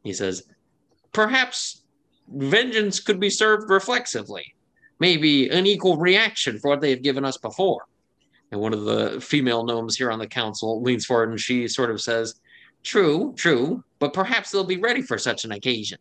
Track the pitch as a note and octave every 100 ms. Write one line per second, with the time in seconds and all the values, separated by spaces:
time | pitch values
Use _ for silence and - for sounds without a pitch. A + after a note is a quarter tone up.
0 | G#2+ F#2 G2 F#2 - _ _ _ _ _
1 | _ - G#3+ C4 B3 - - - _ _
2 | _ _ _ C#3 C3+ G#3 B3+ A3 G#3 G3
3 | - F#3+ G3 F#3+ G#3+ G#3+ G#3+ F#3+ F#3+ B3
4 | A#3+ A#2 G2+ G2 C#2 _ _ _ _ _
5 | F3 D#3+ D3+ C#3+ B2+ E3+ G3 G3 F#3 D3+
6 | F3 G3 A3 G#3+ - G#2+ C#3+ C#3+ C#3+ B2
7 | C3+ C3+ C3+ C3 A2+ - F#3+ C#3 - _
8 | _ _ _ _ _ G#2 A2 G#2+ G#2 A2
9 | A2 - - D3 B2+ A#2 A#2 A#2 A2+ -
10 | B2+ A2 G#2+ B2+ A2+ F#2+ A2 A2+ B2 A#2+
11 | - A#2+ A2+ A2 - B2 A#2 - A#2+ G#2+
12 | - A#2 A2+ - _ - _ _ - A3
13 | E3+ D#3 C4+ - F3 B2+ C#3+ B3 - _
14 | C#3+ F#3 F#3+ A#3+ - G3 F#3 F#3 A3+ B3
15 | - A2+ B2+ A2+ A2+ G2+ B2+ A#2 G#2 G2